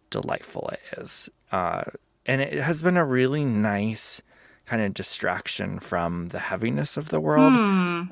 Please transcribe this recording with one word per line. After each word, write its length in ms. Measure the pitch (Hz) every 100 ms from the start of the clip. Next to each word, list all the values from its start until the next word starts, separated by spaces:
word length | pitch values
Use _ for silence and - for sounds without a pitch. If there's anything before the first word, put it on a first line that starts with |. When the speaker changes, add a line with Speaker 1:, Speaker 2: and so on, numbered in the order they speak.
| -
Speaker 1:
delightful 580 | - - - - - -
it 80 | - - -
is. 280 | - - - _ -
Uh, 320 | 95 87 85 - - _ _ -
and 140 | 135
it 220 | 139 147
has 180 | 143 156
been 160 | 175 180
a 80 |
really 400 | 147 127 127 151
nice 800 | 139 107 107 101 110 110 - - - _ - _ -
kind 160 | 117
of 120 | 101
distraction 840 | 95 - - 95 92 - - 98 95
from 480 | - 87 85 87 85
the 100 | 85
heaviness 580 | - 95 113 143 147 -
of 120 | 151
the 100 | 156
world. 340 | 156 151 269
Speaker 2:
Hmm. 500 | 247 208 190 175 170 180